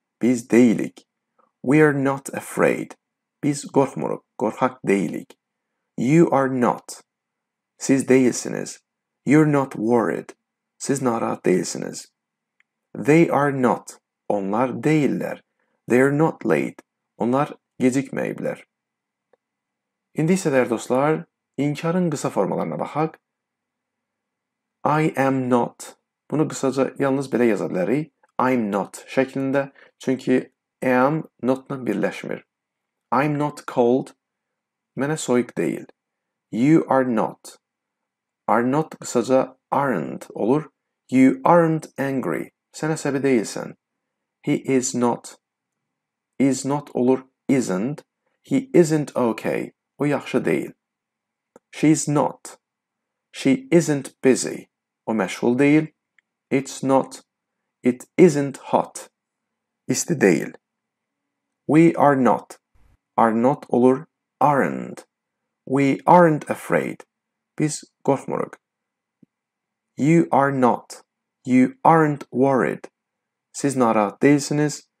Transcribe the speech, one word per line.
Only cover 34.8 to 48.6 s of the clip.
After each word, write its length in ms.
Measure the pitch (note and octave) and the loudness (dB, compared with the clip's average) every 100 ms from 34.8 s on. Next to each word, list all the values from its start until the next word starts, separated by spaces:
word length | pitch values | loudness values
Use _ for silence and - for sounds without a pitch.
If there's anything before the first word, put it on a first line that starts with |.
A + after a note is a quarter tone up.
| _ - | _ -6
Mənə 240 | C#3 D#3 | -6 -4
soyuq 320 | - B2 A#2+ - | 0 0 0 -4
deyil. 280 | D#2 G1+ - _ _ _ _ _ _ | -4 -6 -12 _ _ _ _ _ _
You 340 | G#2 C#3 D#3+ - | 0 4 4 4
are 160 | C3 | 0
not. 540 | B2+ G#2+ D#2 - - - _ _ _ _ _ _ _ _ - | 2 -2 -4 -8 -20 -20 _ _ _ _ _ _ _ _ -2
Are 160 | G#2+ | 0
not 320 | B2+ C#3+ D#3 - | 0 -2 -4 -10
qısaca 560 | - B2 A2 C3 - - _ | -6 -4 0 0 0 -10 _
aren't 640 | C3 C#3 F#2+ C2 B1+ - | -4 -2 -4 -6 -12 -14
olur. 380 | - G#2 D3 D3+ _ _ _ _ | -6 -2 -2 -4 _ _ _ _
You 300 | B2+ C3 C3 | 4 4 4
aren't 480 | - F3 E3 D#3+ - - | 4 4 4 0 -6 -8
angry. 540 | C3+ C3+ F2+ D2+ - _ _ | -6 -4 -4 -6 -8 _ _
Sən 240 | - D#3 D#3 | -8 -6 -4
əsəbi 240 | D3 C3+ | -4 -2
deyilsən. 560 | C3+ B2 - - - - _ _ _ _ _ _ - | 0 0 -2 -8 -12 -16 _ _ _ _ _ _ -4
He 140 | D3 - C3 | -4 0 0
is 180 | A#2+ B2 | 0 -2
not. 400 | A#2+ A#2 - - _ _ _ _ _ _ _ _ _ - | -2 -2 -10 -20 _ _ _ _ _ _ _ _ _ -2
Is 240 | C3+ C3 | 0 0
not 260 | C3+ D3 D3 B2 | -4 -6 -4 -2
olur 320 | B2 C3 - _ - | 0 0 -4 _ -2
isn't. 560 | C3 G#2 F#2 A#2+ D3 - _ _ _ | 0 0 -4 -4 -8 -14 _ _ _
He 260 | - C3+ | -4 -4